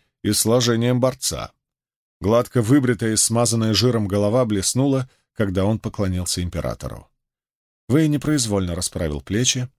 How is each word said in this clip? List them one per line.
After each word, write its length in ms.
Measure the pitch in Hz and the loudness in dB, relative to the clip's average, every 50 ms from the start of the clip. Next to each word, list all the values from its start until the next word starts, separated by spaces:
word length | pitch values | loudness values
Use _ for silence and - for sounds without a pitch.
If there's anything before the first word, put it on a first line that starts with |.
| _ _ _ _ | _ _ _ _
и 120 | - 104 104 | -4 -2 -2
сложением 640 | - - 110 117 127 117 120 117 113 117 120 127 123 | 0 2 2 2 2 2 2 2 2 2 2 2 2
борца. 520 | 120 131 123 - - - - 69 53 - _ _ _ _ _ _ _ _ _ _ _ _ _ - | 0 0 -2 -2 -6 -6 -6 -6 -8 -12 _ _ _ _ _ _ _ _ _ _ _ _ _ -6
Гладко 420 | 82 95 110 120 123 - - 127 | 0 2 2 2 2 2 0 0
выбритая 520 | 113 104 131 147 131 120 120 - 117 110 110 | 2 4 4 4 4 2 0 0 0 -2 0
и 40 | 104 | 0
смазанная 560 | - - 113 113 120 113 113 113 110 110 110 | 0 0 2 0 0 2 0 0 2 2 2
жиром 340 | 104 117 127 120 113 107 98 | 2 2 2 2 0 0 0
голова 360 | 98 104 104 104 110 131 127 | 0 0 0 2 2 2 0
блеснула, 640 | 113 107 98 92 - - 123 135 143 135 131 127 131 _ _ _ _ _ | 0 0 -2 -2 -2 0 0 2 2 0 0 -2 -6 _ _ _ _ _
когда 320 | - 110 98 92 95 95 | -4 -2 -2 0 0 0
он 140 | 101 110 104 | 0 0 -2
поклонился 640 | - 110 - - 104 95 92 90 90 - - - 87 | -4 -6 -6 -4 -2 -2 -2 -2 -4 -4 -4 -4 -4
императору. 640 | 87 - 85 65 64 - - - 64 57 - - _ _ _ _ _ _ _ _ _ _ _ _ _ _ _ _ - | -4 -4 -6 -6 -6 -8 -8 -10 -12 -12 -14 -16 _ _ _ _ _ _ _ _ _ _ _ _ _ _ _ _ 0
Вэй 200 | 117 156 160 151 | 2 2 4 2
непроизвольно 680 | 147 143 - 147 151 147 120 110 101 101 95 87 85 | 2 0 -2 0 -2 0 0 0 0 0 -2 -2 -4
расправил 460 | 85 87 - - 92 87 80 73 73 | -4 -6 -6 -4 -4 -4 -4 -4 -4
плечи. 480 | - - 92 110 127 131 - 127 123 127 _ | -6 -4 -2 0 0 0 0 -2 -4 -8 _